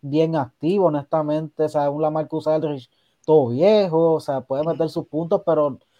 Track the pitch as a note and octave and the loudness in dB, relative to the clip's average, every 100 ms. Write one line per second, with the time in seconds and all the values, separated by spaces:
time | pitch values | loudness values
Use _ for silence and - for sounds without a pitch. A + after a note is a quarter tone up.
0 | C#3+ D3 D#3+ D#3+ B2+ - D#3 G3+ F3 D3+ | -4 0 0 0 -4 -6 -2 2 2 0
1 | C#3 D#3+ D3+ D3+ D#3 - D3+ D3+ C#3+ C#3+ | -2 -2 -2 -4 -6 -4 -2 0 -2 -2
2 | D#3 D#3 D3+ D#3+ D#3 D#3 D3+ C#3+ A#2+ _ | -2 -2 -6 -6 -2 -2 -2 -6 -12 _
3 | _ _ - D#3 B2 B2 F#3 G#3+ F#3+ D#3+ | _ _ 2 4 4 2 4 4 2 2
4 | E3 D#3 - C3+ B2 C3+ D#3 D3+ E3 E3+ | 2 2 -2 -6 -4 -4 -2 -2 -2 -4
5 | - D3 E3 G3 G3 D#3 D3 B2+ _ _ | -6 -6 -2 -2 2 2 0 -2 _ _